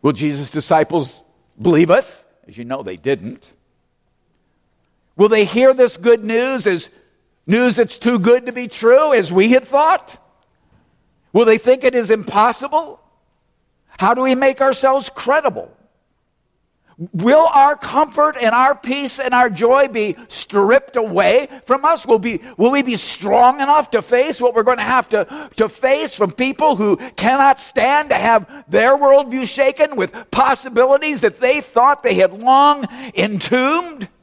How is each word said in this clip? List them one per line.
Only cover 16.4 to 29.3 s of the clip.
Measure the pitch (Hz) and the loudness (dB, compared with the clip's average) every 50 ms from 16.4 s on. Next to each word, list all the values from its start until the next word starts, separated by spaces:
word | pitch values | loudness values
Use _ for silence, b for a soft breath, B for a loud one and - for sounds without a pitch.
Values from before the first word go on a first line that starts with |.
| _ _ _ _ _ _ _ _ _ _ _ _ 165 180 - | _ _ _ _ _ _ _ _ _ _ _ _ -16 -10 -8
Will | 175 170 233 277 311 330 320 | -2 0 4 4 4 4 4
our | - 277 277 285 294 | 4 4 4 4 2
comfort | 294 - - - 269 311 294 - - 294 311 302 262 | -2 -8 -6 -2 -2 -2 -2 0 0 0 0 0 -2
and | 240 226 220 | -2 0 2
our | 240 254 262 285 | 2 2 0 0
peace | 277 - 233 262 285 285 262 - - | -2 -6 -8 -6 -6 -6 -8 -8 -6
and | 269 254 247 | -6 -2 0
our | 247 247 247 | 0 0 0
joy | 196 156 214 233 254 277 277 269 | 0 -2 0 2 2 2 2 0
be | 220 233 214 214 - B B B | -2 -4 -4 -4 -6 B B B
stripped | - - - _ - 202 202 202 240 277 269 - - | -16 -16 -14 _ -2 -2 2 2 2 2 0 -2 -6
away | 247 226 220 175 180 196 180 202 254 285 - 277 262 B | -6 -4 -2 -2 0 2 2 2 2 0 -2 -14 -20 B
from | - 247 277 277 | -4 -4 0 0
us? | 302 330 320 - | 0 -2 -2 0
Will | - 240 220 | 0 0 0
be, | 185 240 220 160 B B B B | 0 -4 -8 -8 B B B B
will | 196 240 | 0 2
we | 269 285 277 | 2 0 -2
be | 254 240 | -2 -4
strong | 190 - - - - 170 202 202 233 240 247 262 294 | -6 -6 -10 -12 -10 -6 -2 2 4 4 4 2 0
enough | 277 277 294 311 294 - | 0 0 2 0 0 0
to | - 226 - | -4 -4 -2
face | - 240 247 269 311 302 - | 0 0 0 0 -2 -2 -2
what | 240 247 226 | -2 0 0
we're | 226 | 0
gonna | 220 240 254 240 214 | 0 0 0 -2 -2
have | 220 254 254 240 - | -2 -2 -2 -2 0
to, | 220 208 180 - 262 302 302 269 _ | -2 -4 -4 -4 -8 -18 -18 -18 _
to | - 220 214 | -2 -2 -2
face | - - - 262 269 294 311 294 - | -2 -4 0 0 0 0 -2 -8 -4
from | - 214 196 | -4 -4 -4
people | - - 254 262 262 - 294 311 277 | -2 -4 -4 -4 -2 0 0 0 0
who | 185 214 208 190 - 247 262 B | 0 0 0 -2 -2 -4 -14 B
cannot | - 180 220 262 277 277 277 269 - | -4 -2 0 0 2 2 2 2 0
stand | - - - 262 214 254 277 294 302 285 | -4 -8 -4 -2 0 2 0 0 0 0
to | - | -2
have | 185 196 226 226 220 185 - 277 285 - _ | -2 0 2 2 0 0 -4 -20 -20 -16 _
their | 160 202 220 247 269 | 0 2 4 4 2
worldview | 285 285 277 277 277 285 247 | 4 4 4 4 4 4 0